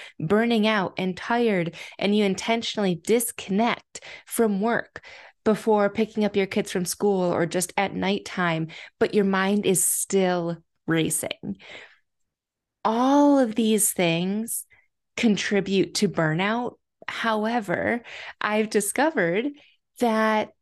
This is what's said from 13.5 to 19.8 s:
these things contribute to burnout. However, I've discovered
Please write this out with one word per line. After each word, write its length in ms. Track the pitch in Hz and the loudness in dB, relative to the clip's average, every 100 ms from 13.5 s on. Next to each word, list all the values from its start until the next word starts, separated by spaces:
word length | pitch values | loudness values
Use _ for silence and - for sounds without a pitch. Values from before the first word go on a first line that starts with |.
these 380 | 214 220 220 - | 2 2 4 2
things 760 | - 175 165 185 208 226 - - _ _ _ _ - | 2 2 2 0 -2 -4 -8 -10 _ _ _ _ 0
contribute 760 | 240 190 - 202 185 190 - | 2 2 0 0 2 0 0
to 140 | - 202 | 0 0
burnout. 680 | 156 160 156 196 226 247 - _ _ - | 2 0 0 0 -2 -4 -10 _ _ -12
However, 960 | - 233 220 214 240 196 170 - 233 - - - - | -6 -2 0 0 -2 -2 -2 0 -2 -6 -16 -16 -6
I've 260 | 208 214 214 | -2 0 0
discovered 800 | 214 202 - 302 320 170 185 277 285 - _ | 0 -2 0 0 2 0 0 -4 -6 -18 _